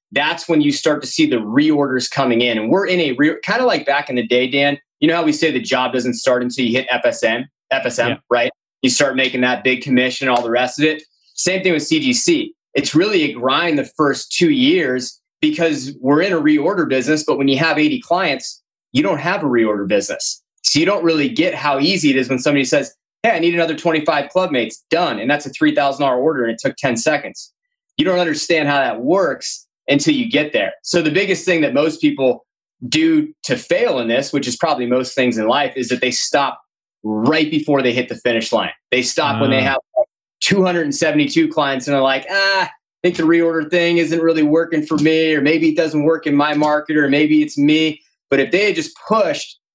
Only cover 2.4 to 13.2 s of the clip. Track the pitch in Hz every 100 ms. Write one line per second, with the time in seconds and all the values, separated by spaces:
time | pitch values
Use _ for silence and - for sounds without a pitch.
2.4 | 120 110 110 175 196 180 156 123 147 -
3.4 | - 220 254 170 - 139 143 123 113 123
4.4 | 127 139 143 143 _ _ 151 170 160 147
5.4 | 160 127 113 127 127 127 123 117 - 123
6.4 | 123 123 120 123 131 123 120 117 113 117
7.4 | 135 _ - 135 131 120 117 113 - 120
8.4 | 123 - _ _ 131 - 139 131 131 127
9.4 | 123 123 131 127 - 127 127 123 135 123
10.4 | 117 117 127 - 151 151 - _ _ -
11.4 | - 190 185 160 151 160 131 123 - 156
12.4 | - - _ - - 151 202 202